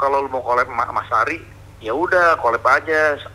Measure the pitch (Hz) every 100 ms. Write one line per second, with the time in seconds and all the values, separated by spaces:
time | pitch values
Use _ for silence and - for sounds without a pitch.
0 | 139 139 139 131 120 123 127 120 117 113
1 | - 113 120 165 - - - - 110 131
2 | 175 180 170 156 120 113 127 147 151 156
3 | 156 139 -